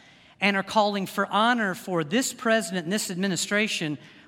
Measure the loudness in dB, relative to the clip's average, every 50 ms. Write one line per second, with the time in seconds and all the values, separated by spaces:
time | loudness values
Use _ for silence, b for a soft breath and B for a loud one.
0 | B B B B B B B B 0 2 2 2 0 0 2 4 4 4 2 0
1 | -4 -4 -2 -2 -2 0 2 2 4 4 4 2 0 -2 -2 -4 -6 -2 -2 -2
2 | 0 0 0 0 0 -2 -4 -2 0 2 2 2 2 0 -4 -4 -2 -2 -2 -2
3 | -2 -4 -4 -2 -2 0 0 -2 -2 0 0 0 0 0 -2 -2 -2 -4 -4 -6
4 | B B B B B